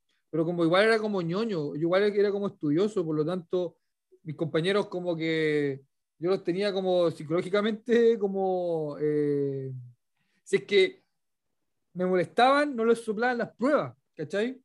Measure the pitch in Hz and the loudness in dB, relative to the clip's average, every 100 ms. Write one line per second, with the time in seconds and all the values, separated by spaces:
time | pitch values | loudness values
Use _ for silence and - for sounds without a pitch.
0 | _ _ _ 156 165 175 165 180 220 226 | _ _ _ -2 -2 0 2 4 4 4
1 | 214 196 165 185 233 175 147 147 165 185 | 0 -2 -2 -2 -2 -4 -4 -4 0 2
2 | 208 202 202 202 196 - 151 156 208 202 | 2 2 0 0 -4 -4 0 2 0 -2
3 | 160 151 151 185 170 180 170 - _ _ | -2 -2 -2 -4 -4 -4 -4 -8 _ _
4 | _ _ 160 143 156 160 175 202 196 180 | _ _ -10 -6 -2 0 2 0 -2 -4
5 | 175 165 160 160 156 151 143 135 _ _ | -4 -2 -2 0 0 0 0 -4 _ _
6 | _ - 170 190 185 180 208 190 185 180 | _ -6 -2 -2 -2 -2 -2 0 0 2
7 | 170 165 147 170 180 208 214 214 - 233 | 2 0 -4 -2 0 0 0 -2 2 4
8 | 233 226 196 190 190 185 175 165 151 147 | 4 4 0 -2 -2 -2 -2 -2 -4 -2
9 | 151 151 147 143 139 135 135 127 123 _ | 0 0 0 0 -2 -4 -8 -12 -16 _
10 | _ _ _ _ - - - 190 185 - | _ _ _ _ -4 -4 2 2 2 0
11 | _ _ _ _ _ _ _ _ _ 175 | _ _ _ _ _ _ _ _ _ -4
12 | 185 185 165 - 254 285 294 240 226 233 | 0 0 0 2 4 4 0 0 0 0
13 | 226 214 247 240 202 - 254 269 135 - | -2 -2 -2 -2 -6 -4 0 0 0 -10
14 | _ - 147 196 233 262 | _ -12 -6 -4 -4 -6